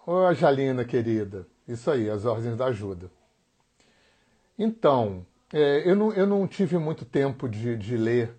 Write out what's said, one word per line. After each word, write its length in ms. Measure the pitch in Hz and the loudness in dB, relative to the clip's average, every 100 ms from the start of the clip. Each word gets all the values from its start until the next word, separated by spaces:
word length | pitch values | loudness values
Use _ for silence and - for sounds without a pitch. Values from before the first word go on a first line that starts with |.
| - | -4
Ô, 280 | 180 185 | 2 4
Jalina, 520 | 165 165 139 135 127 120 | 4 4 4 2 -2 -2
querida. 640 | 127 117 113 101 98 90 _ - | -2 0 0 -2 -8 -14 _ -12
Isso 220 | 120 - | -8 -2
aí, 180 | 143 107 | 0 0
as 140 | 107 107 | -2 -2
ordens 300 | 110 117 117 | -2 -4 -2
da 100 | 127 | -2
ajuda. 460 | 110 101 92 90 _ _ _ _ _ _ _ _ _ _ _ _ _ _ - | -4 -6 -10 -14 _ _ _ _ _ _ _ _ _ _ _ _ _ _ -4
Então, 680 | 220 220 156 135 110 92 90 _ _ | -4 2 4 4 2 -4 -12 _ _
é, 300 | 156 143 143 170 | 2 2 4 4
eu 60 | 196 | 2
não, 180 | 214 | 2
eu 140 | 202 196 | 2 2
não 200 | 202 190 | 2 0
tive 300 | - 185 175 | 0 0 0
muito 260 | 151 160 | -2 -6
tempo 460 | - 151 139 135 131 | -4 -2 0 -2 -6
de, 260 | 107 117 117 | -4 -4 -4
de 220 | 101 120 | -4 -2
ler 360 | 113 120 113 | 2 2 0